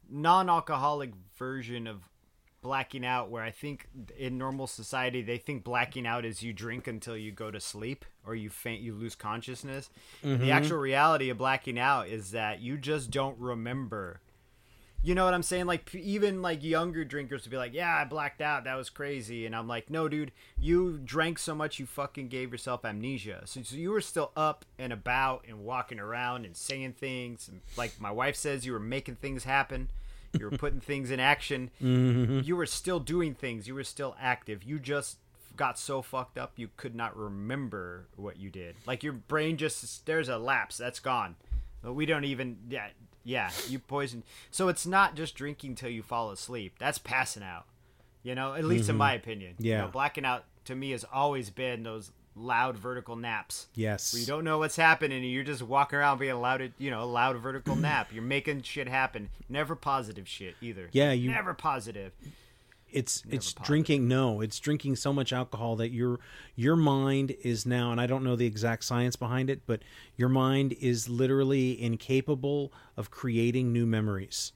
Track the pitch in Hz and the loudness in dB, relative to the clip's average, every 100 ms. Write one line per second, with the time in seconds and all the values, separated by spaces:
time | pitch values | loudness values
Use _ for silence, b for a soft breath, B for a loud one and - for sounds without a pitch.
0 | - 143 160 185 185 170 156 143 143 147 | -10 0 6 6 6 4 4 2 2 0
1 | 131 95 92 - 131 135 117 120 113 101 | -4 -12 -20 -10 -6 -6 -6 -6 -6 -10
2 | 87 _ _ _ _ _ 127 135 131 135 | -16 _ _ _ _ _ -4 -2 -2 -4
3 | 123 127 117 117 113 - 147 139 - 135 | 0 0 -2 -6 -6 -6 -8 -8 -12 -16
4 | 107 - 127 127 131 135 131 - 107 131 | -16 -8 -6 -4 -4 -4 -6 -8 -6 -2
5 | 127 123 110 120 - 139 120 120 123 127 | -2 -2 -4 -4 -4 -8 -2 0 0 -2
6 | 120 120 117 107 117 98 113 123 127 113 | -4 -2 -4 -6 -8 -8 -8 -6 -8 -8
7 | 117 110 107 95 110 104 - 107 113 139 | -8 -8 -10 -8 -8 -8 -8 -8 -8 -8
8 | - - 104 113 104 - 120 117 117 104 | -12 -16 -8 -6 -6 -8 -8 -6 -8 -8
9 | 113 - 107 113 117 123 139 135 - B | -8 -8 -6 -6 -6 -10 -8 -10 -12 B
10 | B B 147 131 131 147 151 165 135 135 | B B 0 4 6 6 6 2 2 6
11 | 156 156 131 113 131 131 135 120 131 139 | 8 6 2 0 2 2 0 2 4 4
12 | 92 110 95 113 107 92 120 143 135 151 | 0 -6 -6 -2 -2 -4 -6 -4 -2 -2
13 | 120 135 135 120 123 117 117 131 123 110 | 0 -2 -2 -4 -6 -4 -4 -4 -4 -6
14 | 90 85 _ b b b b b b b | -8 -10 _ b b b b b b b
15 | 156 180 185 180 165 180 180 170 - 185 | 2 6 6 4 2 0 2 0 -2 -8
16 | 190 202 202 190 180 160 156 160 175 165 | -2 2 2 2 -2 -2 2 2 2 -2
17 | 143 143 131 135 113 131 120 139 175 156 | -4 -6 -6 -8 -6 -6 -4 -2 2 2
18 | 139 151 143 - 151 143 123 131 127 - | 0 -2 -4 -2 -2 0 -2 -6 -6 -8
19 | 143 139 107 117 113 113 113 117 110 160 | -6 -6 -6 -6 -4 -4 -4 -6 -4 -2
20 | 156 151 143 B B B 151 175 180 156 | 0 -2 -4 B B B 4 4 4 -2
21 | 127 143 160 165 - 151 151 - 127 - | -2 0 0 0 -4 -2 -4 -4 -8 -6
22 | 139 - 127 127 127 120 - 120 113 104 | -8 -8 -8 -6 -6 -6 -6 -4 -4 -4
23 | 123 131 104 87 - - 113 135 170 214 | -4 -6 -8 -10 -12 -12 -10 -6 -2 -2
24 | - 170 143 - 156 147 - - 127 110 | 0 -2 -2 0 0 0 -12 -10 -8 -4
25 | 120 127 135 131 - 107 104 123 - 113 | 0 2 2 0 -8 -12 -6 -6 -6 -8
26 | 104 120 123 123 104 85 - 135 131 123 | -6 -4 -4 -4 -8 -10 -6 -6 -6 -6
27 | 135 127 123 117 - 92 - - 117 - | -6 -6 -8 -12 -14 -16 -12 -6 -6 -4
28 | 107 107 135 143 151 139 123 117 110 135 | -6 0 0 0 -2 -2 -4 -4 -2 -4
29 | 135 120 139 135 127 135 135 127 131 b | -6 -8 -6 -6 2 2 2 -2 -4 b
30 | b b b - 104 139 147 139 - 139 | b b b -2 0 -2 2 0 0 -2
31 | 127 131 131 143 - 135 123 - 127 127 | 0 4 6 6 2 -4 -4 0 4 6
32 | 127 120 120 135 135 175 156 - 185 180 | 6 6 4 2 2 0 0 -2 -2 -2
33 | 135 175 160 127 131 113 101 135 127 - | 0 0 0 -2 -6 -6 -8 -8 -8 -6
34 | 135 - 127 123 - 101 104 151 131 143 | -8 -2 0 0 -2 -10 -6 -6 -2 -2
35 | - - _ _ - - 135 120 - 135 | -2 -12 _ _ -20 -2 -2 -2 -4 -6
36 | 123 131 120 123 127 - 110 - 131 117 | -4 -8 -6 -10 -10 -10 -12 -10 -10 -6
37 | 117 104 104 98 104 135 127 104 90 90 | -6 -4 -8 -6 -4 -4 -4 -6 -8 -10
38 | 90 - 101 90 98 92 85 - - 127 | -16 -12 -10 -10 -12 -10 -12 -10 -6 -4
39 | 147 127 - 151 156 160 151 - 117 - | -4 -6 -2 0 2 0 -2 -4 -10 -8
40 | - 160 131 117 120 131 95 - 123 - | -2 0 0 -2 2 2 0 -6 -6 -4
41 | 131 123 95 82 B B B B 117 135 | 0 0 0 -8 B B B B -6 -2
42 | 156 151 143 127 127 107 117 127 104 - | 2 2 0 -2 -4 -8 -8 -8 -8 -14
43 | - _ 117 123 95 - 131 131 - 139 | -20 _ -4 -2 -2 -4 -6 -8 -4 -2
44 | 139 117 B B B - 185 165 170 190 | -2 -6 B B B 2 2 2 4 6
45 | 190 156 156 - 143 147 139 120 123 113 | 6 2 -8 -6 -8 -8 -10 -8 -6 -6
46 | 104 120 110 98 - 120 95 - 139 147 | -4 -2 -2 -6 -8 -8 -8 -2 -2 -2
47 | - 131 127 110 95 85 - _ b b | -2 0 0 -4 -10 -12 -16 _ b b
48 | b b 123 127 135 139 156 117 104 110 | b b -8 -4 -2 -2 2 4 4 4
49 | 139 120 117 107 92 90 113 107 95 127 | 4 2 -4 -8 -10 -2 2 2 2 0
50 | 143 151 131 123 - _ - 131 135 123 | 0 0 -2 -2 -6 _ -10 -6 -4 -6
51 | - 135 147 139 104 95 127 120 113 110 | -4 2 2 2 -4 -4 -2 -2 -6 -8
52 | 98 _ _ 101 120 117 127 113 120 123 | -12 _ _ -12 0 2 2 0 -6 -8
53 | 120 117 117 110 - - - 110 110 104 | -8 -8 -4 -4 -6 -12 -8 -2 -2 0
54 | - 120 117 151 160 156 156 165 160 160 | -2 -2 -2 -2 0 2 2 6 8 8
55 | 151 131 127 127 139 135 117 139 139 143 | 4 0 -2 -2 -2 -6 2 4 4 6
56 | 143 135 135 123 123 131 127 - 139 113 | 4 4 0 0 2 0 -2 -6 -4 -2
57 | 123 120 131 120 127 135 - 151 156 139 | 0 2 2 2 -4 -4 -2 0 2 2
58 | 104 107 117 139 139 139 123 147 123 131 | 0 -6 0 0 0 -4 -4 -6 -2 0
59 | 131 113 101 - - 135 147 156 143 135 | 0 -2 -10 -12 -6 -4 -2 -2 0 0
60 | 110 101 92 - 95 82 120 98 87 131 | -2 -10 -12 -10 -10 -10 -10 -10 0 4
61 | 143 127 123 127 185 147 156 135 110 101 | 6 4 2 0 -2 -2 0 0 -4 -10
62 | 95 - 147 B B B B B _ 139 | -12 -14 -18 B B B B B _ -2
63 | 123 - 107 131 - - - 151 156 143 | 0 -4 -2 -4 -2 -4 2 4 6 6
64 | 120 131 131 104 110 - 147 147 139 127 | 6 6 4 2 -2 -2 0 0 0 0
65 | 143 139 131 127 123 110 117 113 117 120 | 2 2 2 0 -2 -2 -2 0 0 0
66 | 123 120 B B B - 123 165 151 135 | 0 -2 B B B 2 6 8 8 6
67 | 135 139 135 120 123 113 123 123 120 117 | 4 4 2 0 0 0 2 2 2 2
68 | 123 135 131 120 120 104 117 113 - 123 | 2 2 2 4 2 2 0 0 0 2
69 | 123 120 120 127 131 135 - 110 B B | 2 0 0 0 0 -2 -2 -4 B B
70 | B - 123 131 131 135 139 120 131 120 | B 2 6 6 6 6 4 2 2 2
71 | 117 120 131 135 135 139 127 110 117 113 | 0 2 4 6 6 4 4 2 0 0
72 | - 131 131 139 139 147 139 B B - | 2 2 4 0 2 0 -2 B B -10
73 | 107 - 131 113 120 123 127 120 117 110 | -8 -4 2 4 4 4 4 4 6 4
74 | 107 98 98 - - | 2 0 -4 -6 -6